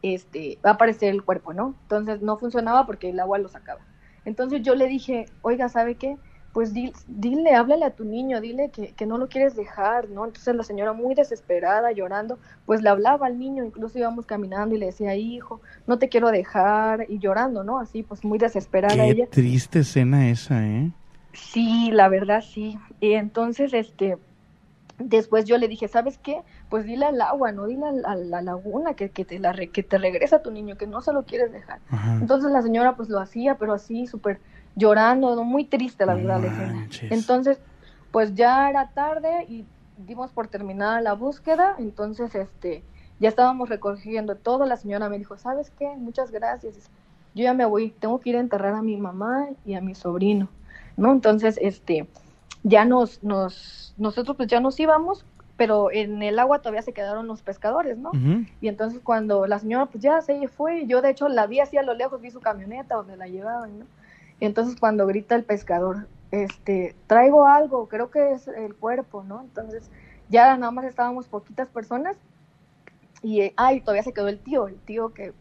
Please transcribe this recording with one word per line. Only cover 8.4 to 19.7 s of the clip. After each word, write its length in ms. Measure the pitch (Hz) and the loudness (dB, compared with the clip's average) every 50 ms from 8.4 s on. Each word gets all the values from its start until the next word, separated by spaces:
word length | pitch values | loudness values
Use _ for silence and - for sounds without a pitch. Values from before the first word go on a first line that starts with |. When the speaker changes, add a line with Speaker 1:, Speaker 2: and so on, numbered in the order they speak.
Speaker 1:
dile 300 | 214 233 240 262 285 285 | -6 -8 -4 -4 -4 -4
que, 220 | - 226 202 190 - | -6 -12 -14 -14 -10
que 120 | - 214 | -8 -6
no 120 | 214 226 240 | -6 -4 -4
lo 100 | 262 262 | -6 -4
quieres 280 | - 269 269 277 240 | 0 2 2 2 2
dejar", 520 | 220 202 - - - 196 208 233 240 233 202 | -2 -10 -10 -6 -2 -2 0 0 -2 -4 -6
¿no? 160 | 202 196 220 | -8 -8 -8
Entonces 300 | 233 226 - - 254 240 | -10 -10 -6 -4 -2 -2
la 80 | 233 220 | -2 -4
señora 280 | - 208 196 208 220 | -6 -6 -4 -4 -4
muy 220 | 220 226 240 254 269 | -4 -4 -4 0 2
desesperada, 760 | 285 285 285 233 220 _ - 180 175 175 175 202 220 233 240 | 2 0 0 -2 -12 _ -2 -2 0 2 2 2 2 2 0
llorando, 460 | 226 202 185 180 196 202 214 226 254 - _ - - _ _ | -2 -2 -6 -6 -6 -6 -6 -6 -10 -12 _ -20 -20 _ _
pues 160 | - 220 220 | -2 -2 2
le 60 | 214 208 | 4 4
hablaba 360 | 202 196 208 247 285 285 277 | 4 6 4 4 4 4 0
al 120 | 254 247 240 | -4 -4 -6
niño, 260 | 254 269 269 269 247 | -8 -8 -6 -6 -8
incluso 340 | 220 - 214 220 226 220 254 | -8 -8 -10 -12 -8 -4 -4
íbamos 260 | 240 233 233 240 226 | -4 -4 -4 -8 -8
caminando 480 | - 220 208 202 190 190 196 208 220 220 | -8 -8 -6 -6 -6 -6 -4 -2 -2 -2
y 40 | 214 | -2
le 80 | 202 | -4
decía, 280 | 185 190 - 214 202 196 | -6 -6 -4 -4 -4 -2
"Hijo, 440 | 202 220 226 240 247 - - 226 220 - - - - _ | -4 -4 -6 -10 -12 -14 -14 -16 -16 -16 -20 -20 -12 _
no 120 | - 240 233 | -2 0 2
te 100 | 262 254 | 0 2
quiero 220 | - 233 233 233 | 2 4 4 4
dejar", 760 | 220 185 190 - - 208 185 202 208 214 220 220 220 220 226 - | 4 2 -2 0 0 2 4 4 4 4 2 2 0 -2 -4 -6
y 100 | 208 202 | -8 -2
llorando, 460 | 190 196 190 214 247 269 240 202 196 | -2 0 0 2 0 -2 -2 -6 -4
¿no? 140 | 208 254 269 | -4 -4 -4
Así, 220 | 233 - - 220 | -6 -8 -10 -12
pues 220 | 214 - 208 196 - | -10 -10 -14 -8 -4
muy 140 | 208 214 214 | -2 0 2
desesperada 560 | 233 226 - 233 202 - - 190 185 202 208 | 2 2 0 -4 -4 0 0 2 4 4 4
Speaker 2:
Qué 160 | 226 214 - | 4 6 6
Speaker 1:
ella. 160 | - 226 247 240 | 4 4 2 2
Speaker 2:
triste 500 | - 143 123 123 127 127 - - | 2 2 4 4 2 0 -2 2